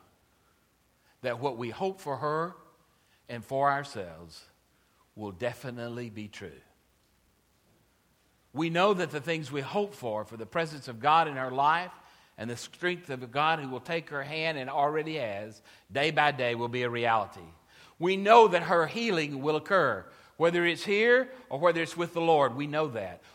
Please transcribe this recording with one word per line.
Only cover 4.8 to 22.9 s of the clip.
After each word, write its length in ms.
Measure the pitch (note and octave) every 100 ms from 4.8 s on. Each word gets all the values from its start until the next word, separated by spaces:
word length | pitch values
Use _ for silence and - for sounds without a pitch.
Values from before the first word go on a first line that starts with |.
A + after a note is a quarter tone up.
| _ _ _
will 160 | - G#2
definitely 800 | F2+ A#2+ A#2+ C3+ A#2+ A#2+ A#2 A#2+
be 160 | G#2+ G#2+
true. 240 | - F#2 C2+ _ _ _ _ _ _ _ _ _ _ _ _ _ _ _ _ _ _ _
We 160 | C3+ E3
know 260 | E3+ G3
that 180 | F#3+ D#3+
the 80 | D3
things 320 | C3+ E3 C#3
we 80 | C#3+
hope 340 | C3 G3 G3+
for, 300 | - A#2+ G#2+
for 120 | G#2 A2+
the 80 |
presence 440 | A2 E3+ E3 D3+ C3
of 100 | A2+
God 300 | C#3 D#3+ D#3+
in 80 | C3+
her 160 | C3
life 400 | B2+ C#3+ E3 F3+ - - - _ -
and 140 | A2+
the 60 | A#2+
strength 540 | - - F3 F3 F3
of 200 | C3 B2
God 300 | C3 D3+ D#3+
who 80 | C#3
will 100 | B2+
take 320 | D3 E3+ -
her 140 | C#3+
hand 340 | C#3 D#3+ D#3+ D3+
and 100 | C3
already 500 | D3 D3 D#3 D#3 D#3
has, 440 | A#2 G2+ G#2+ G#2+ - - -
day 180 | C3 D3
by 220 | D3+ D3
day 240 | C3+ B2 A#2
will 100 | A#2+
be 160 | B2
a 80 | B2
reality. 500 | A#2+ A#2 A2+ G2 - E2 E2 _ - - -
We 200 | F3 G3
know 300 | G3+ A#3 G#3+
that 160 | F3
her 220 | E3 F3 D#3
healing 540 | G#3+ A#3 F3 D3 C#3
will 160 | D3 D#3
occur, 480 | D3+ G3 C#3 G2+ - - - -
whether 300 | E3+ F3 F3
it's 180 | E3
here 460 | - G3+ A3+ B3 B3+ - -
or 100 | C3+
whether 220 | F3 E3
it's 160 | D#3+ E3+
with 160 | E3+
the 80 | E3+
Lord. 340 | E3 D#3 C3+
We 120 | B2 D3
know 220 | D3
that. 340 | D#3